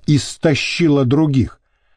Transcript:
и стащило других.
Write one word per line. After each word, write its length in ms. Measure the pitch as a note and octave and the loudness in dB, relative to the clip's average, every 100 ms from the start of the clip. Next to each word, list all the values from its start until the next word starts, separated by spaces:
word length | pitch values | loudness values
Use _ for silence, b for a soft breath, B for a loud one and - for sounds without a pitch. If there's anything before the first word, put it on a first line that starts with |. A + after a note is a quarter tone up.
| - | 0
и 120 | C#3+ | -2
стащило 880 | - - E3 C3+ - - E3+ C#3+ B2+ | -2 -4 -2 0 -2 -2 0 2 2
других. 540 | C#3+ D#3 C3+ - - _ _ _ | 0 2 0 -2 -6 _ _ _